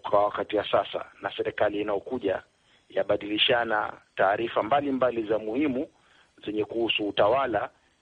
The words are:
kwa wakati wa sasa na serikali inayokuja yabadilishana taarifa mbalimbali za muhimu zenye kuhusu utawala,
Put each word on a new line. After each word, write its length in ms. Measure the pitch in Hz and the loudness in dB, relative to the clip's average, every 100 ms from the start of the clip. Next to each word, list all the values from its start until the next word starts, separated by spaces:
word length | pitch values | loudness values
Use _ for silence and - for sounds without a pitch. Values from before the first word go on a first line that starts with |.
kwa 220 | - 101 | 0 2
wakati 320 | 101 - 98 104 | 2 0 -2 -2
wa 140 | - | 2
sasa 340 | 110 95 90 - - | 0 0 -6 -10 -10
na 100 | 101 - | -8 -6
serikali 440 | 110 - 107 104 | -4 -2 0 0
inayokuja 640 | 104 98 - 127 - - - _ _ _ _ | -2 -4 -4 -4 -2 -4 -8 _ _ _ _
yabadilishana 1040 | 107 98 104 104 107 135 120 113 107 110 - _ - | -2 0 -2 -2 0 2 2 2 -2 -2 -8 _ 0
taarifa 460 | 98 107 113 120 | 2 2 0 -2
mbalimbali 600 | 107 143 143 127 127 113 | 2 2 2 0 0 0
za 160 | 107 107 | 0 -2
muhimu 500 | 107 127 151 127 - _ _ _ _ _ 107 | -2 0 0 0 -4 _ _ _ _ _ -6
zenye 180 | 107 | -4
kuhusu 440 | 104 113 110 110 104 | -2 -2 0 0 0
utawala, 600 | 98 104 135 127 107 127 _ _ _ | 2 4 4 0 -2 -4 _ _ _